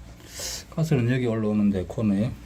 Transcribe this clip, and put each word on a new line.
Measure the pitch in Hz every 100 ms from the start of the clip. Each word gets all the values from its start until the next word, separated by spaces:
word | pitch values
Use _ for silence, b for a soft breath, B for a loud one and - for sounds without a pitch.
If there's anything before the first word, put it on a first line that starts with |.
| - - B B B B B
가스는 | - 160 135 120
여기 | 127 123
올라오는데 | 113 107 107 101 98
코너에, | 87 - 107 98 120 -